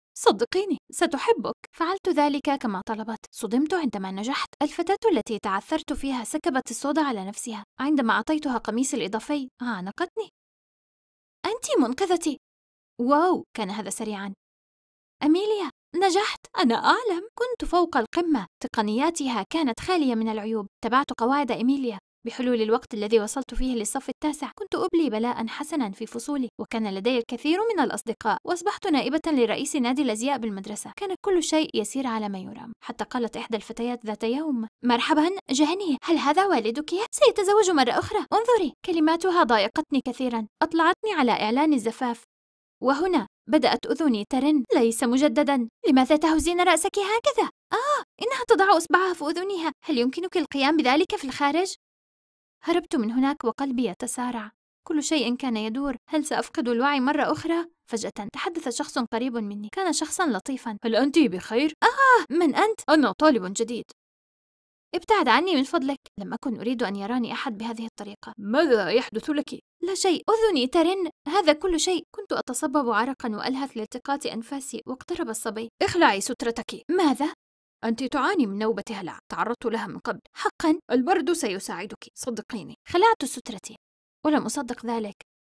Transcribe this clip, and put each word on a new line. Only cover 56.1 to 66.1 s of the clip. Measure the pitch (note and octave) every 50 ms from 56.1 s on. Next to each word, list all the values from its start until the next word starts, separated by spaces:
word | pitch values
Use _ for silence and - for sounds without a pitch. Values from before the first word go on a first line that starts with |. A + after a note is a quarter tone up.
| - D#4 D4
سأفقد | D4 C4 G#3 A#3+ - - - C4+ A#3
الوعي | A#3+ A#3 B3 C#4 D4 C#4
مرة | B3 C4 D4 D4 B3 - D#4
أخرى؟" | D4+ - D#4+ E4 E4+ E4+ E4+ - _ _ -
فجأة | - A3 G#3+ F3+ - - G#3 G3 -
تحدث | C4+ - G4 E4+ E4+ D#4 C4
شخص | A#3+ - D4 C#4 - D4
قريب | A#3+ A3 - A3+ A#3+ C4+ A3+
مني، | A#3 A3 G3+ G3+ G#3 G#3 G#3+ -
كان | - F#4+ F4+ D4+
شخصًا | - E4 D4+ - - F#4
لطيفًا. | D#4+ A3+ C#4 - - C#4 B3+ - A#3+ G#3+ G#3 -
"هل | A#3 A3
أنت | G#3 B3+ C#4+ C4+ E4
بخير؟" | D4+ A3+ F3 F#3 - - A3 A#3 C4 G#3 - - -
"آه، | A4 B4 B4+ C5+ C5 B4+ A4+ E4+ - A#3+
من | E4+ F4 D#4 -
أنت؟" | - F#4 G#4+ A4+ - - -
"أنا | D4 D#4+ C#4 A3 F#3
طالب | - D4+ D#4 D4 A3 F3+ F3+ G3+
جديد." | - A3+ A3 B3 A3 - - - _ _ _ _ _ _ _ _ _ _ _ _ _ _ _ _ _ _ _ -
"ابتعد | F4 - - A4 G4+ E4 B3
عني | A3 A#3+ E4+ F#4+ F#4
من | C4+ C4+
فضلك، | C4 - E4+ C4 C4+ C#4 - _ -